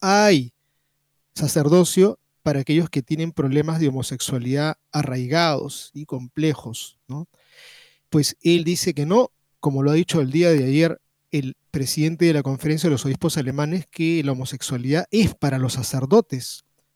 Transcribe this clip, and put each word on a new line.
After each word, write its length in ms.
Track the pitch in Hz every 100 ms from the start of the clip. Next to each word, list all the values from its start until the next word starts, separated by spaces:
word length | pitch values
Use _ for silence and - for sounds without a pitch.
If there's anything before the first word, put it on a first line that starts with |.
hay 520 | 190 202 208 165 123 _ _ _ _ _ _ _ _ -
sacerdocio 840 | 147 170 147 175 175 - 196 220 _ _
para 180 | - 139
aquellos 300 | 135 156 165
que 100 | 143
tienen 300 | - 156 165
problemas 480 | 160 139 143 156 160
de 100 | 151
homosexualidad 880 | 131 123 131 - 131 120 139 151 151 _
arraigados 1040 | 151 135 127 123 160 170 139 143 - -
y 100 | 147
complejos", 960 | 151 135 123 - 156 143 117 113 - _ -
¿no? 220 | 139 170 _ _ _ - - _ _ _
Pues 260 | 156 139 -
él 220 | 165 170
dice 280 | 165 175 185
que 140 | 147 147
no, 240 | 214 254 _ _ _
como 240 | 151 135
lo 80 | 139
ha 20 |
dicho 260 | 156 175 165
el 120 | 131
día 180 | 151 175
de 140 | 156
ayer 360 | 127 143 165 165 _ _ _
el 240 | 151 131 - _
presidente 540 | 147 131 - 156 165
de 80 | 170
la 100 | 151
Conferencia 460 | 135 131 147 156 175
de 60 |
los 120 | 139 139
Obispos 320 | 135 165 160
Alemanes, 480 | 131 139 147 180 -
que 320 | - 165 165
la 80 | 139
homosexualidad 760 | 127 131 131 - 123 127 156 -
es 240 | 208 202 -
para 220 | 143 131
los 160 | 127
sacerdotes. 880 | 123 117 135 131 208 - 131 - - _ _ _